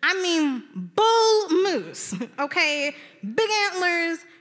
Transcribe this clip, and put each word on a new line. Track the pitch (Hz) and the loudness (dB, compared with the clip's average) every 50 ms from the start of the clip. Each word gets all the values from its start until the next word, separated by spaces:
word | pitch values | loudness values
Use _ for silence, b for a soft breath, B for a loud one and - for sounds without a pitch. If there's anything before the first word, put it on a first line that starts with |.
I | - 294 359 381 | 0 0 0 0
mean | 370 359 339 330 311 294 269 247 220 - - 190 185 180 - | 0 0 2 2 2 0 0 -4 -8 -12 -12 -12 -12 -8 0
bull | - 427 440 453 453 453 440 440 427 427 370 311 339 | 2 4 4 6 6 6 6 4 4 2 2 0 0
moose, | 370 403 359 262 185 160 - - - - - 175 247 | 0 0 0 -2 -4 -6 -10 -8 -6 -6 -6 -6 -8
<laughs> | 226 - - | -10 -6 -6
okay? | 277 285 - 359 339 302 294 294 285 285 294 B B B B B | -6 -4 0 0 0 0 0 -2 -4 -4 -6 B B B B B
Big | B 196 220 254 453 427 427 427 415 | B -10 -2 -2 0 0 0 0 0
antlers | 403 359 370 359 349 349 339 339 330 330 330 - B B B | -2 -2 -2 -2 0 0 0 -2 -2 -4 -6 -10 B B B